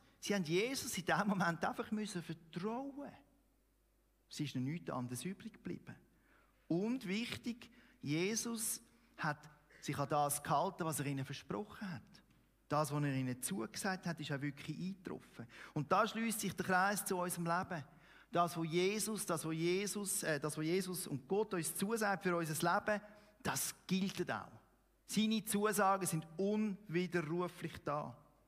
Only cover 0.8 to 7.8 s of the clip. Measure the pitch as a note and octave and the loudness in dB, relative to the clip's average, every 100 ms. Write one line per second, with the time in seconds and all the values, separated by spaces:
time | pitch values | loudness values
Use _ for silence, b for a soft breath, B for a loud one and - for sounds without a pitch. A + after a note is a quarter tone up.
0.8 | A#3+ - E3 D#3+ G#3 G3 F3 E3 G3 B3+ | -2 -4 2 4 4 4 2 2 0 -2
1.8 | A#3 G#3+ G#3 F3+ D#3+ D#3+ - F3 G3+ A#3 | -2 -2 -2 -4 -6 -10 -8 -6 -4 -4
2.8 | C#4 C4+ C#4 - - _ _ _ _ _ | -6 -10 -12 -14 -20 _ _ _ _ _
3.8 | _ _ _ _ _ - D3 C3 C3 E3+ | _ _ _ _ _ -6 -4 -2 -2 -2
4.8 | - C3 B2 B2 F3 G3+ A3 - - - | -4 -4 -4 -4 -6 -8 -10 -12 -10 -10
5.8 | - - - b b b b b _ E3 | -10 -16 -20 b b b b b _ 2
6.8 | G#3+ B3+ G3 G3+ A#3 - B3 A#3 - B | 2 0 -2 -2 -2 -4 -6 -8 -12 B